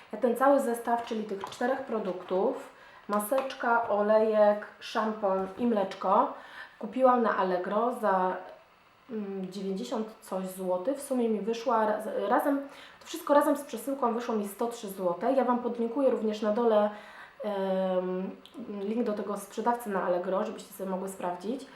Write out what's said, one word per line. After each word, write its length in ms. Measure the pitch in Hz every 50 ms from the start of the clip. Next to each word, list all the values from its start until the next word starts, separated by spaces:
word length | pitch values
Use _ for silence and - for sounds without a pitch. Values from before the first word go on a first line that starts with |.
| - - -
Ja 60 | 214
ten 180 | - 240 226
cały 240 | - 269 277 285 262
zestaw, 460 | 220 240 233 233 - 240 233 233 233
czyli 180 | - 233 214 208
tych 200 | 208 196 196 -
czterech 360 | - - - 240 214 262 269
produktów, 880 | - - 233 214 196 190 175 180 - - 190 185 202 247 - - - - - - - - - - - -
maseczka, 800 | 208 208 208 - 277 269 262 269 - - - 240 233 233 - -
olejek, 760 | - 202 208 208 220 220 220 226 214 214 208 208 208 208 - - - -
szampon 680 | - - - 233 220 220 214 214 208 196 190 190 190 190 - -
i 80 | 247
mleczko, 680 | 240 226 208 196 190 - - - 190 196 220 277 285 - - - - - - - - - -
kupiłam 440 | - 214 - 254 262 254 247 247 226
na 140 | 208 -
Allegro 580 | - 190 185 180 175 180 190 202 214 233 247 247 208
za, 360 | 214 202 190 185 185 185 185 - - - - - - _ _ _ _ _ _ _ _ -
mm, 420 | 240 220 202 196 196 196 185 180 180
dziewięćdziesiąt 560 | 202 190 190 190 190 240 - - 220 214 214 - -
coś 260 | - - - 185 190
złotych. 520 | 185 185 190 190 180 180 180 180 - 277 -
W 40 | -
sumie 260 | - 269 247 233 233
mi 120 | 214 202
wyszła 460 | 190 220 226 - - 262 233 226 220
raz, 200 | 214 214 214 - 208 - - 190 202
razem, 400 | 240 285 - 294 277 277 - - - - - - - -
to 60 | -
wszystko 280 | - - 330 - - 294
razem 220 | 294 294 311 285
z 60 | - -
przesyłką 520 | - - 220 - 277 277 269 - 233 220
wyszło 200 | 240 240 - 226
mi 140 | 214 202 202
sto 180 | - - 240
trzy 220 | 233 233 - - 196
złote. 440 | 190 196 190 175 175 - - 247 277
Ja 120 | 262 240
Wam 140 | - 240 240
podlinkuję 520 | - 240 - - 226 226 - 285 277 254
również 320 | 226 208 214 214 208 - 226
na 100 | 208 208
dole, 380 | 233 240 226 220 208 208 208 208 - - - - - - - - - -
em, 840 | 208 208 196 190 190 190 190 190 185 185 185 185 185 185 185 190 - - - - - - 320 226 - 208 202
link 260 | 196 202 226 240 233
do 60 | 214 208
tego 240 | 208 202 - 202
sprzedawcy 540 | 196 - - - - 208 233 240 240 - 208
na 120 | 196 185 -
Allegro, 420 | 180 180 180 180 190 185 196 214
żebyście 280 | 214 208 - - - -
sobie 180 | - 190 190
mogły 180 | 190 185 190 190
sprawdzić. 580 | - - - 180 175 175 - 202 254 277 - - -